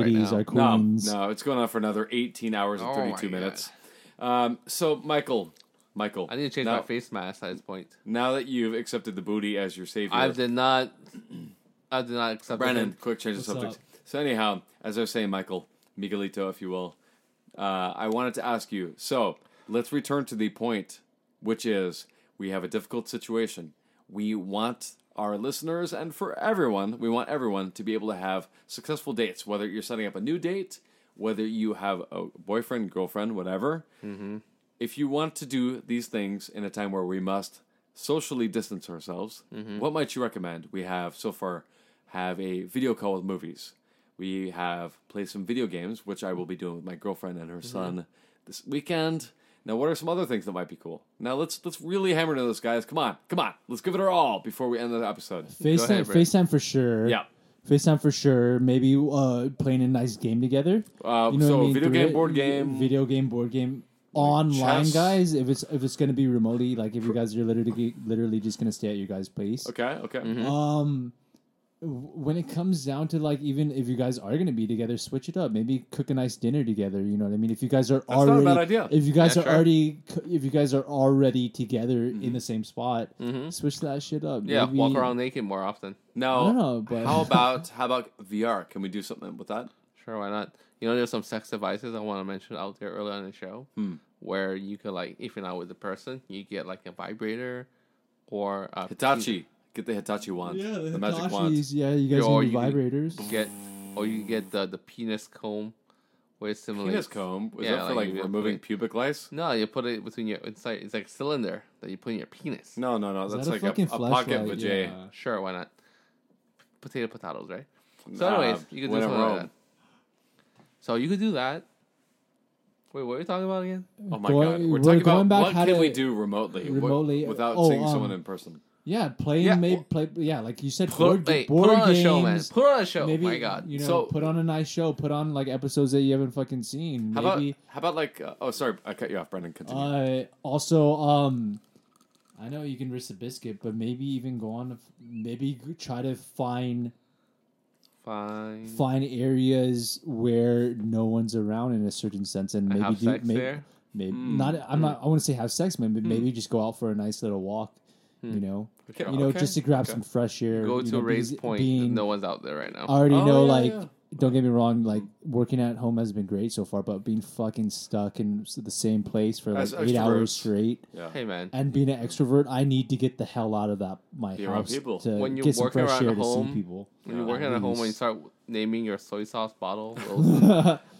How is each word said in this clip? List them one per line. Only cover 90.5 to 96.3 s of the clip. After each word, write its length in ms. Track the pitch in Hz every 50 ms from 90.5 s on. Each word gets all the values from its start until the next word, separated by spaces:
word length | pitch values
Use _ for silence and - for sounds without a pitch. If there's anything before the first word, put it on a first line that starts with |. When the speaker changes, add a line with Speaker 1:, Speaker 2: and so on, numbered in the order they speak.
| _ _ _ _ _ -
Speaker 2:
You 80 | 113 113
know, 80 | 117
there's 140 | 123 120 117
some 120 | - 113 101
sex 260 | - 113 107 - -
devices 440 | - 104 101 92 95 104 123 120 113
I 40 | 110
wanna 240 | 107 107 101 98 95
mention 320 | 95 98 95 - - 113
out 240 | 78 95 101 98 -
there 100 | 104 104
early 200 | - 101 104 104
on 120 | 101 101 98
the 80 | 95
show 340 | 98 - 95 92 101 120 135 _ -
Speaker 3:
Hmm. 180 | 110 104 95 87 73 _ _ _ -
Speaker 2:
where 340 | - - 95 98 95 95 95
you 240 | 98 98 98 104 98
could, 140 | - 104
like, 240 | 95 90 90 - - -
if 160 | - 113 -
you're 80 | 107 95
not 140 | 90 90 90
with 80 | 87 87
the 60 | 90
person, 480 | - - 101 95 98 - 131 127 131 _
you 160 | -